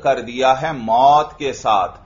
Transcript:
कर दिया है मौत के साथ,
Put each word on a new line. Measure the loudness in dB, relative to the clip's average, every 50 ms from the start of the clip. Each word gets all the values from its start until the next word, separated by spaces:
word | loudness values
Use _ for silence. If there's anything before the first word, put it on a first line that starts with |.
| -2
कर | -2 -2 -2
दिया | -4 -8 -4 0 0 2 2
है | 0 -2 -6 -8
मौत | -6 -4 -2 2 4 4 4 4 4 2 -2 -6 -8
के | -8 -8 -8
साथ, | -6 -2 -2 0 0 0 -2 -6 -12 -20